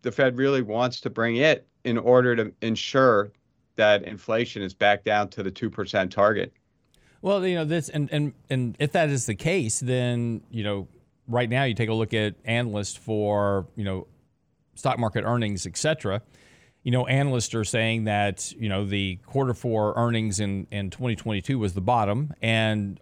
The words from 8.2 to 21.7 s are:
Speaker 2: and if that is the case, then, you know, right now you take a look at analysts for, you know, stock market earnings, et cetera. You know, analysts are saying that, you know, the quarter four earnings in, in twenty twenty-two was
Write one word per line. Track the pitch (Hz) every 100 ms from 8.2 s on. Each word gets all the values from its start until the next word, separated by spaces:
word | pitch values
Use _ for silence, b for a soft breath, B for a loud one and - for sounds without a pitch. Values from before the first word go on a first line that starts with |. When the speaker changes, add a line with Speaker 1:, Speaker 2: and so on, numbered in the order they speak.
| 147 - _
Speaker 2:
and | 131 120 -
if | 143
that | 180 156
is | 139 -
the | 104
case, | 160 190 113 -
then, | 123 127 123 120 120 113 -
you | 117 104
know, | 101 95 - _ _ -
right | 120 120
now | 123
you | 135
take | 110 110
a |
look | 110 110
at | 113 107 98
analysts | - 117 120 104 104 -
for, | - 107 104 104 101 98 90 -
you | 101
know, | 92 - _ _ _ _ _ _ -
stock | 135 117
market | 113 113
earnings, | 104 120 110 98 90
et | -
cetera. | 151 135 104 101 - b b b b b
You | 127
know, | 123 127
analysts | 135 143 127 104 117
are |
saying | 107 117 113 113
that, | 110 104 101 95 -
you | - 107
know, | 95 101
the | 101 98 90 -
quarter | 135 131
four | 117 123 113 107 -
earnings | 117 113 110 98
in, | 104 98 -
in | 104 98
twenty | - 127 110
twenty-two | 113 104 - 135
was | 104